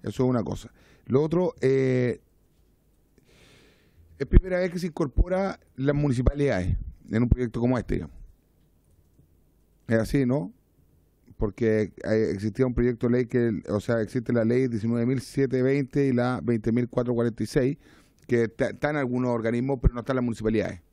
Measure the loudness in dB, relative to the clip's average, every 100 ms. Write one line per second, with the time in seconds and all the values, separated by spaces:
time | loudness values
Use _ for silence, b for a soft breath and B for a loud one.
0 | -8 -2 0 0 -2 -8 -12 b b b
1 | 0 0 2 0 -2 0 0 2 2 0
2 | 0 -4 _ _ _ _ _ _ _ _
3 | _ _ b b b b b b b b
4 | -20 -12 4 4 6 -2 -2 -4 -6 -4
5 | -2 0 0 0 -2 -6 _ -4 0 2
6 | 0 2 0 2 0 0 0 -4 -6 -14
7 | -4 0 2 0 0 -2 0 0 -2 -6
8 | -8 -16 -20 _ _ _ _ _ _ _
9 | _ _ _ _ _ _ _ _ 0 0
10 | 2 0 0 0 -4 -14 _ _ _ _
11 | _ _ _ -6 -6 0 0 2 0 -4
12 | -2 0 0 -2 -4 0 0 2 0 0
13 | 0 2 2 0 0 -2 -2 -2 0 -2
14 | 0 -4 0 0 2 2 2 0 0 0
15 | 0 -2 -4 -2 0 2 2 2 0 0
16 | 2 2 0 -2 0 0 2 0 0 -2
17 | 0 0 0 -2 -2 2 0 -2 b b
18 | b b 0 2 2 0 -4 -2 -2 -2
19 | -2 0 0 0 0 -2 -2 2 2 0
20 | -2 -2 -2 -2 0 0 0 -6 _